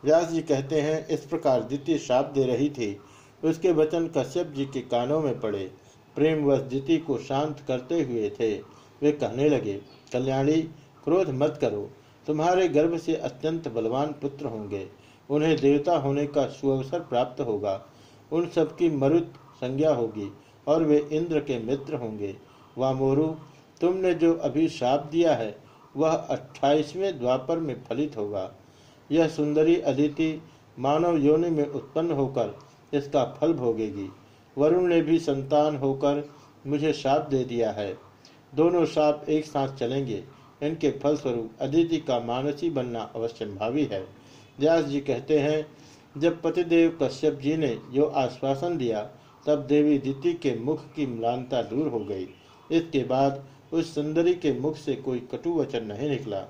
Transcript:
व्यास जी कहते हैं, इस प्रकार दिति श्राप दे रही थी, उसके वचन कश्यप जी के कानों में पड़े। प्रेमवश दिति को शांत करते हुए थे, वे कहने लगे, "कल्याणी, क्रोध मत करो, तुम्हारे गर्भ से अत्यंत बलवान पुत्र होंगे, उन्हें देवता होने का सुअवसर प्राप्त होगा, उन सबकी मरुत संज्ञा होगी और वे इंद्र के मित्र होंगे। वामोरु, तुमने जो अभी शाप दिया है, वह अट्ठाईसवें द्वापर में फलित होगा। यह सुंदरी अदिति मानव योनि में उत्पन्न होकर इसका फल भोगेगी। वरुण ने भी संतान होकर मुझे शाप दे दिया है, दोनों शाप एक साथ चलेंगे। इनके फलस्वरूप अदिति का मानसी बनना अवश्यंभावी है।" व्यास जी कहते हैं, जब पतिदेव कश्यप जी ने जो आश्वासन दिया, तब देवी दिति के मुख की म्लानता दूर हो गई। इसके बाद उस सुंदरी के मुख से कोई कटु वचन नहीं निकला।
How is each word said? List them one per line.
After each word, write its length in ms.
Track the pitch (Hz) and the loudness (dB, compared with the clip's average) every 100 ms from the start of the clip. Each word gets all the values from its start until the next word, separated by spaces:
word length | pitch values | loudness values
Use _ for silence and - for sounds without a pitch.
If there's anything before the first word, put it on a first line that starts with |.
| 135 | 6
व्यास 260 | 165 170 | 4 4
जी 100 | 165 | -4
कहते 400 | 156 135 135 156 | 0 0 0 0
हैं, 260 | 147 156 - | 0 -2 -2
इस 120 | 156 | -6
प्रकार 440 | - 165 147 123 | -4 -2 2 2
दिति 340 | 113 139 151 151 | 0 -6 -2 -2
श्राप 340 | - 127 135 | 2 2 2
दे 140 | 139 131 | 0 2
रही 240 | 120 143 | 2 0
थी, 300 | 131 107 101 - - - - | 0 -4 -6 -14 -20 -20 -4
उसके 280 | 160 160 185 | -2 0 2
वचन 360 | 156 156 170 165 160 | 4 2 2 -2 -2
कश्यप 300 | 127 175 160 | -2 -2 -4
जी 180 | 139 135 | -4 -4
के 160 | 135 | -4
कानों 400 | - 120 123 156 | -2 -2 0 0
में 180 | 151 120 | 0 -2
पड़े। 320 | 110 101 92 - - - - - | -4 -4 -6 -12 -20 -20 -14 0
प्रेमवश 440 | 151 156 143 135 | 2 2 2 2
दिति 380 | 120 131 135 160 | 0 -6 0 0
को 200 | 156 120 | 0 -4
शांत 420 | - 139 156 143 - | -2 -2 -2 -6 -4
करते 340 | 127 127 170 | -6 -2 -2
हुए 280 | 135 117 104 | -2 -2 -4
थे, 280 | - 113 101 - - - - | -2 -2 -2 -8 -20 -20 0
वे 100 | 147 | 0
कहने 380 | 147 120 117 151 | 2 -4 0 2
लगे, 320 | 135 107 101 - - - | 2 0 -8 -10 -20 -6
"कल्याणी, 480 | 123 131 135 139 160 160 - - - | -4 0 0 2 2 0 -10 -20 -10
क्रोध 260 | - 175 175 | 0 0 2
मत 280 | 131 151 - | 0 0 0
करो, 300 | 120 104 101 - - - - | -2 -2 -8 -14 -20 -16 -4
तुम्हारे 400 | 151 165 190 180 | 0 2 4 4
गर्भ 300 | 147 165 170 | 4 2 0
से 180 | 165 160 | -2 -4
अत्यंत 520 | - - 160 165 156 | -4 -4 -4 -4 -4
बलवान 400 | 117 110 127 151 | -4 -2 0 -2
पुत्र 380 | 147 139 139 143 | -4 -8 -6 -8
होंगे, 420 | 110 104 98 92 - - - - | -8 -8 -8 -10 -16 -20 -20 -2
उन्हें 300 | 147 156 156 | 0 2 4
देवता 380 | 139 143 143 165 | 4 4 4 0
होने 300 | 139 143 147 | 2 0 0
का 200 | 143 127 | 0 -2
सुअवसर 520 | - 139 135 131 175 | -2 0 0 -2 -6
प्राप्त 420 | 170 120 123 - | -2 0 0 -2
होगा, 440 | 123 104 101 98 - - - - - | -4 -2 -2 -4 -6 -20 -20 -20 -6
उन 160 | 160 170 | -4 0
सबकी 420 | - 160 - 170 | 0 0 2 0
मरुत 440 | 147 135 165 165 - - - | 4 4 4 0 -12 -20 -10
संज्ञा 380 | 127 135 156 | -6 0 2
होगी 400 | 131 113 107 101 - - - - | 2 0 -4 -10 -12 -20 -12 0
और 160 | 160 | 2
वे 240 | 156 147 147 | 4 4 4
इंद्र 280 | 151 170 156 | -2 0 -2
के 200 | 143 123 | -2 -4
मित्र 360 | 110 139 139 147 | -2 -4 -4 -8
होंगे। 420 | 117 107 101 95 - - - - | -6 -6 -8 -8 -18 -20 -18 -4
वामोरु, 500 | 131 131 135 139 156 160 - - - - | -2 0 2 2 2 -2 -14 -20 -20 -2
तुमने 320 | 170 185 185 | 0 2 0
जो 200 | 165 165 | 4 4
अभी 360 | 165 143 131 160 | 4 0 2 0
शाप 400 | - 123 143 151 | 0 0 0 0
दिया 240 | 160 170 127 | 2 2 2
है, 220 | 110 - - - - 135 | -2 -8 -20 -20 -14 0
वह 120 | 156 | 0
अट्ठाईसवें 1080 | 160 - 131 - - 143 151 147 180 196 156 | 0 -2 -6 -6 -2 2 4 2 -2 -4 -2
द्वापर 400 | 123 127 131 165 | 0 0 0 -2
में 240 | 160 113 | -2 -8
फलित 340 | - 117 147 113 | -6 -4 -4 -4
होगा। 380 | 104 101 92 - - - - - _ | -4 -4 -6 -10 -20 -20 -20 -20 _
यह 160 | 156 160 | 2 2
सुंदरी 540 | 160 147 151 156 175 | 2 0 4 4 4
अदिति 600 | 143 131 147 147 160 156 - - - - | 2 2 0 2 -2 -2 -12 -20 -20 -4
मानव 380 | 131 151 175 165 | 0 2 2 4
योनि 320 | 143 156 170 | 4 4 4
में 180 | 160 143 | 0 0
उत्पन्न 440 | 139 - 160 170 | -4 -4 -2 -2
होकर 480 | 143 135 135 104 - - - _ | 0 0 0 -4 -6 -20 -20 _
इसका 440 | 143 139 147 120 - | -4 0 0 0 0
फल 120 | 156 | 0
भोगेगी। 580 | 156 123 110 107 98 95 - - - _ - | 2 0 0 -4 -6 -10 -14 -20 -20 _ 0
वरुण 300 | 151 175 180 | 2 4 4
ने 140 | 170 | 2
भी 180 | 151 165 | 4 2
संतान 580 | 160 139 135 151 151 147 | 2 -2 2 2 4 2
होकर 520 | 135 135 143 147 147 - - - 135 | -2 0 0 0 -4 -16 -20 -16 -4
मुझे 260 | 143 156 | -2 0
शाप 360 | 147 135 147 147 | 0 2 0 2
दे 140 | 135 | -2
दिया 280 | 123 117 110 | -2 0 0
है, 260 | 104 101 90 - - - - - 139 | -2 -6 -8 -16 -20 -20 -20 -8 2
दोनों 300 | 165 175 156 | 4 4 2
शाप 400 | 160 151 147 - | 2 2 2 0
एक 160 | 156 151 | -2 0
साथ 300 | 143 135 - | -4 -4 -4
चलेंगे। 480 | 117 135 131 101 - - - _ | -2 -2 -2 -6 -10 -20 -20 _
इनके 280 | 147 165 147 | -4 0 -2
फलस्वरूप 600 | - 143 147 139 117 113 - | 0 0 0 -2 -4 -6 -6
अदिति 380 | 139 156 165 160 | 0 2 2 0
का 220 | - 120 | 0 -2
मानसी 500 | 117 120 143 147 170 | 0 -2 -2 -2 -2
बनना 420 | 139 123 117 - 117 | -2 -4 -6 -8 -6
अवश्यंभावी 680 | 117 - 107 98 107 139 135 | -6 -6 -10 -4 -2 0 -2
है।" 220 | 101 92 - - - - - | -4 -8 -16 -20 -20 -20 -2
व्यास 260 | 147 165 143 | 2 4 2
जी 160 | 143 | -4
कहते 380 | 139 123 135 156 | -2 -4 2 2
हैं, 280 | 143 156 151 - - - - 139 | 2 -2 -4 -14 -20 -20 -18 -2
जब 240 | 165 165 | 0 0
पतिदेव 580 | 170 170 170 170 165 - | -2 -2 2 6 4 4
कश्यप 320 | 131 - 156 | -2 2 0
जी 240 | 135 135 160 | 0 -2 0
ने 220 | 147 113 - | 0 -2 -4
जो 120 | 127 147 | 0 2
आश्वासन 720 | 143 127 - 135 139 175 165 | 2 -2 -2 -2 -2 -2 -2
दिया, 240 | 123 107 107 - - - - | -2 -2 -6 -14 -20 -8 0
तब 120 | 147 | 0
देवी 380 | 131 147 151 143 | 4 4 6 4
दिति 360 | 139 135 175 | 0 -2 -2
के 220 | 170 143 113 | 0 -2 -2
मुख 380 | 123 156 - | -4 -4 -6
की 120 | - 135 | -6 -4
म्लानता 540 | 113 117 127 123 131 | -2 -2 -2 -2 -4
दूर 260 | 104 120 151 | -2 -2 -2
हो 120 | 113 | -2
गई। 280 | 101 95 92 - - - - | -4 -6 -8 -12 -20 -20 -2
इसके 320 | 165 165 139 | -2 0 -2
बाद 420 | 123 127 139 139 - - - | 0 2 2 0 -12 -20 -4
उस 220 | 165 160 147 | -2 -2 -4
सुंदरी 380 | 147 156 170 | -2 2 2
के 260 | 175 151 123 | 2 0 0
मुख 180 | 143 156 | -2 -4
से 180 | - 131 | -4 -4
कोई 240 | - 123 | -2 -6
कटु 340 | - 123 170 | -6 -6 -2
वचन 300 | 170 135 120 | -2 0 -2
नहीं 260 | 107 104 147 | -6 -6 -2
निकला। 300 | 131 107 98 | -4 -4 -8